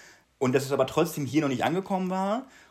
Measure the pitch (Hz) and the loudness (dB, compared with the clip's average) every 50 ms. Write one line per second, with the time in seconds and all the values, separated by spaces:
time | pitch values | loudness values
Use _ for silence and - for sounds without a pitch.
0 | - - - _ _ _ _ _ 135 127 127 135 131 131 143 123 110 - - 151 | -20 -20 -20 _ _ _ _ _ 0 2 2 2 2 2 0 0 0 2 2 0
1 | 160 165 - 156 143 120 117 156 147 139 127 113 - 123 160 190 196 - 196 185 | 0 0 0 -4 -6 0 0 0 2 2 0 0 0 0 0 0 -2 -2 -4 -2
2 | 185 185 185 190 190 196 208 247 262 - - - - - | -2 -2 -2 -2 -2 -2 -2 -4 -6 -10 -20 -20 -20 -20